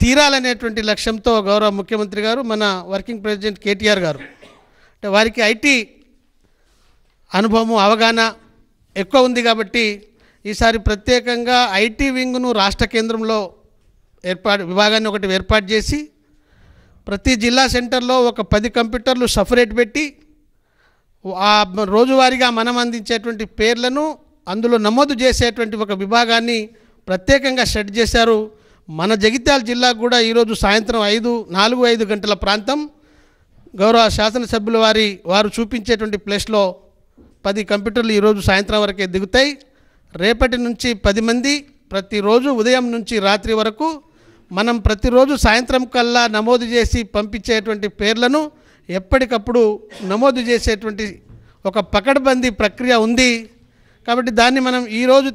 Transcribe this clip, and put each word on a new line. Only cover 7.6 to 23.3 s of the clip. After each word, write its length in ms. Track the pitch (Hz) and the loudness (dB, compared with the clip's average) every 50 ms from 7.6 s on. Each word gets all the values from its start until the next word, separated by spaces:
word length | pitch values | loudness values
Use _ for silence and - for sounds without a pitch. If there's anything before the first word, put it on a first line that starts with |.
| 226 226 233 214 196 | 2 2 2 2 4
అవగాహన 360 | 202 220 214 226 226 226 226 226 226 208 - _ _ _ _ _ _ _ _ _ _ _ | 4 4 4 2 2 2 2 0 0 -2 -6 _ _ _ _ _ _ _ _ _ _ _
ఎక్కువ 320 | 196 196 190 - 269 254 254 | -8 -4 0 4 4 4 4
ఉంది 120 | 247 247 233 233 | 2 0 0 0
కాబట్టి 380 | 226 220 220 190 - 240 226 208 208 202 - - _ _ _ _ _ _ - | 0 0 -2 -4 -2 -2 0 -2 -2 -6 -12 -20 _ _ _ _ _ _ -12
ఈసారి 340 | 202 214 - 233 226 226 226 - 220 | -10 -4 0 0 0 0 0 -2 -4
ప్రత్యేకంగా 720 | 208 196 208 - 247 247 226 240 240 240 240 240 247 247 247 226 190 196 214 | -4 -2 0 0 0 0 0 -2 -4 -4 -2 0 2 2 2 2 0 0 0
ఐటీ 220 | 233 220 - 277 277 254 254 | 0 -2 -2 -2 -2 -2 -2
వింగ్‌ను 340 | 254 254 247 254 247 247 233 214 | -4 -4 -4 -2 -2 -2 0 0
రాష్ట్ర 260 | 196 196 190 - 240 208 - | 0 0 0 -2 -4 -2 -2
కేంద్రంలో 460 | 226 220 226 226 220 226 220 220 214 196 175 - _ _ _ _ _ _ _ _ _ _ _ _ _ - | -2 -2 -2 -4 -4 -2 -2 -2 -2 -4 -6 -10 _ _ _ _ _ _ _ _ _ _ _ _ _ -8
ఏర్పాటు, 380 | 180 185 180 - 220 202 202 185 165 | -6 -6 -4 -2 0 0 0 -2 -2
విభాగాన్ని 380 | 180 196 208 214 214 220 220 214 | 0 2 2 2 2 0 0 -2
ఒకటి 220 | 202 208 190 190 185 190 | -4 -4 -2 -2 -2 -2
ఏర్పాటు 280 | 185 - 220 214 202 185 220 | 0 2 0 0 2 0 -2
చేసి 260 | 214 202 - - 302 302 302 _ _ _ _ _ _ _ _ _ _ _ - - - _ _ _ _ _ - | -2 -2 -2 -4 -6 -6 -10 _ _ _ _ _ _ _ _ _ _ _ -20 -20 -20 _ _ _ _ _ -8
ప్రతి 260 | 202 196 - 262 262 214 214 | -8 -4 -2 -2 0 0 0
జిల్లా 220 | 240 240 262 269 247 240 | 2 2 2 2 2 0
సెంటర్లో 420 | 247 240 233 262 254 240 247 254 262 247 240 | -2 -2 -2 -2 -2 0 0 2 2 2 0
ఒక 100 | 220 - 208 - - | 0 -2 -2 -2 0
పది 160 | 208 214 226 - 254 | 0 0 0 0 -2
కంప్యూటర్లు 500 | 233 226 226 247 - 262 254 247 247 226 - 226 | -2 -2 -4 -4 -2 -2 0 0 0 0 0 0
సపరేట్ 380 | 196 - 247 240 240 214 220 233 | 0 2 2 2 2 2 0 0
పెట్టి 240 | 240 214 - 285 311 285 - _ _ _ _ _ _ _ _ _ _ _ _ _ _ _ _ _ _ _ _ _ - 190 185 185 196 208 | -2 -2 -2 -4 -6 -6 -8 _ _ _ _ _ _ _ _ _ _ _ _ _ _ _ _ _ _ _ _ _ -14 -12 -6 -2 0 2
ఆ 20 | 208 214 208 185 180 202 214 190 196 | 2 2 2 0 -2 -4 -2 0 2
రోజువారీగా 520 | 220 240 254 262 262 262 254 262 247 254 247 233 226 | 2 4 4 4 4 4 4 2 2 0 0 0 0
మనం 180 | 226 240 247 240 | -2 -2 -2 -2
అందించేటువంటి 640 | 240 240 233 233 202 - 233 226 202 233 | -2 -2 -4 -6 -6 -4 -4 -4 -4 -6